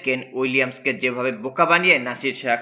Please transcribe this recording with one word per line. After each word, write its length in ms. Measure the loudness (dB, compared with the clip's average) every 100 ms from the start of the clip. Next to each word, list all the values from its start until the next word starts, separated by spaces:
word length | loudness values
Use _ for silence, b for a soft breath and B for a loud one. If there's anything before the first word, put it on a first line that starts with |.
কেন 180 | -2 -4 -4
উইলিয়ামসকে 580 | -4 0 0 0 -2 -4
যেভাবে 400 | -2 -2 0 -2
বোকা 320 | -4 -6 0 4
বানিয়ে 300 | 4 4 2
নাসির 360 | 2 -4 -4
শাহ 220 | -4 -2 -2